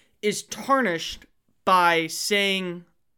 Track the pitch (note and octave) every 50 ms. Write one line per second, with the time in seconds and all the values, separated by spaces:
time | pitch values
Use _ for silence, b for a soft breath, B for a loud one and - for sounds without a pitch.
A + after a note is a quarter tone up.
0 | b b b b - G#3 G3+ - - - - - - C4 C#4 C4+ B3 F#3+ E3+ D#3+
1 | - - - - - _ _ _ _ _ _ _ _ G3 F#3 F3+ F3 E3+ E3+ E3
2 | D#3+ D#3+ - - - - G#3 G3+ G3+ G3 F#3+ F#3 F#3 F3+ E3+ F3 E3+ _ _ _
3 | _ _ _